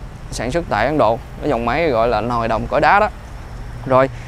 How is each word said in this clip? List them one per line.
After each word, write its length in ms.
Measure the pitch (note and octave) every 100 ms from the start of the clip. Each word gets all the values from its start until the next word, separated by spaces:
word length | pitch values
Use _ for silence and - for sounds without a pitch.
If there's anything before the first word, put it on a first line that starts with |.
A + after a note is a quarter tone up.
| - - -
sản 200 | - A#2+
xuất 140 | E3+ -
tại 180 | G#2 B2
Ấn 120 | D3+
Độ, 200 | A2 A2+ - -
cái 100 | D3
dòng 140 | A#2+
máy 260 | A#2 C#3 E3
gọi 180 | A2+ A#2
là 120 | G#2+
nồi 280 | A2+ A#2+ A2+
đồng 180 | A2 A#2
cối 140 | C3+
đá 200 | D3+ G3
đó. 100 | G#3 - - - - - - - B2+
Rồi, 220 | C3 C3+ -